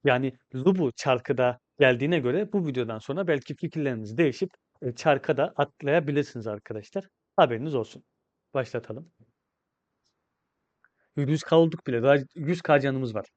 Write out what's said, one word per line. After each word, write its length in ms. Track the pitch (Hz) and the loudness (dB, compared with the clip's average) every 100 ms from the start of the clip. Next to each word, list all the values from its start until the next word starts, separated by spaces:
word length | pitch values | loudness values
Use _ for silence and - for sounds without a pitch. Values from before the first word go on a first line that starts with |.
Yani 340 | 143 127 135 - _ | 2 2 0 -8 _
Lubu 380 | 131 147 190 143 - | 0 0 2 -2 -2
çarkıda 600 | 135 123 - 127 123 123 _ - | 0 0 0 0 0 -2 _ 2
geldiğine 400 | 135 123 143 170 | 4 4 0 0
göre 340 | 123 156 214 | 0 -2 -2
bu 140 | 202 160 | -2 -2
videodan 320 | 127 117 110 | -4 -4 -8
sonra 280 | - 151 175 | -8 -6 -2
belki 280 | 147 - 143 | -2 -4 -10
fikirleriniz 640 | 165 160 143 117 107 113 | -8 -4 -4 -4 -8 0
değişip, 320 | 156 123 190 _ _ _ | 0 0 -8 _ _ _
e, 120 | 127 | -10
çarka 420 | 120 160 139 - 139 | -2 0 0 0 -2
da 160 | 156 - | -2 -2
atlayabilirsiniz 920 | 143 _ 139 160 147 147 139 120 110 | -4 _ 0 0 0 -2 -4 -8 -8
arkadaşlar. 580 | 107 - 107 101 196 - _ _ - | -10 -10 -14 -10 -12 -12 _ _ 4
Haberiniz 380 | 151 113 151 | 4 2 -4
olsun. 300 | 135 107 - _ _ _ _ _ | -4 -6 -12 _ _ _ _ _
Başlatalım. 580 | 139 123 120 - 113 165 _ _ _ _ _ _ _ _ _ _ _ _ _ _ _ _ _ _ _ _ - | -6 -4 -8 -8 -14 -14 _ _ _ _ _ _ _ _ _ _ _ _ _ _ _ _ _ _ _ _ -4
Yüz 260 | 139 156 | -2 -2
K 140 | - 165 | 4 4
olduk 300 | 165 165 - | 6 2 -4
bile. 160 | 120 | 0
Daha 140 | 127 143 135 | 4 4 2
yüz 280 | 170 147 175 | -8 -4 -4
K 180 | - 143 | 2 2
canımız 340 | 139 135 123 | 2 -2 -4
var. 120 | 107 - | -6 -10